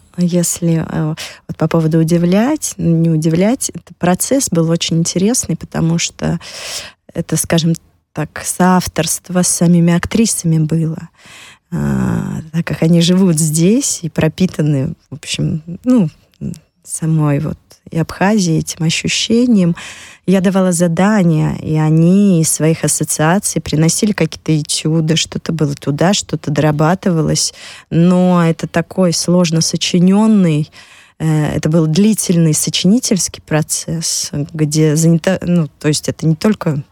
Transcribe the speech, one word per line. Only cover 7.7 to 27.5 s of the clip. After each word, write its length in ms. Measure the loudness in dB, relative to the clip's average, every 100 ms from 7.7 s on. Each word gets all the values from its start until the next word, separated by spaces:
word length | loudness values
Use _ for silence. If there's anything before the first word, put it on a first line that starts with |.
| -2 _ _ _
так, 280 | -10 -10 -10
соавторство 1000 | -8 0 2 2 0 -4 -4 -6 -4 -2
с 60 | -2
самими 460 | 0 2 4 4
актрисами 640 | 2 0 0 0 0 0 0
было. 520 | 0 0 -2 -6 -12 _ -20 -20 -20 -20 _
А, 720 | -6 -2 -2 -2 -2 -4 -8 -6
так 140 | -6 -4
как 160 | 0
они 180 | 2 4
живут 360 | 4 4 2 2
здесь 600 | 0 2 2 2 0 -6
и 60 | -6
пропитаны, 840 | -2 -2 0 -2 0 -2 0 -2 -8 _
в 40 | -16
общем, 460 | -10 -6 -4 -4 -8 -8
ну, 260 | 0 2 2 -4 _ -14 -12 -12 _ _
самой 560 | -14 -6 -2 0 2 0
вот 180 | -2 -8 _ _ -8
и 60 | -4
Абхазией, 600 | -4 -2 0 2 2 0
этим 260 | -2 -4 -4
ощущением. 880 | -2 -4 -4 0 2 2 4 2 0 -8 -18 -20 -8 0
Я 140 | 2
давала 300 | 2 2 2
задания, 840 | 2 0 2 2 4 2 2 0 -2
и 200 | -2 0
они 640 | 2 4 4 4 4 2
из 100 | 0
своих 320 | 0 0 0
ассоциаций 760 | -2 -2 -4 -2 0 0 -2 -6
приносили 500 | -4 0 0 2 -2
какие-то 480 | 0 -2 -4 -2 -2
этюды, 560 | -2 -4 -2 0 0 -2
что-то 380 | -2 -6 -6
было 200 | -2 -2
туда, 400 | -4 -4 0 0
что-то 380 | 0 -4 -6 -4
дорабатывалось. 1000 | 0 0 2 2 0 0 0 0 0 -2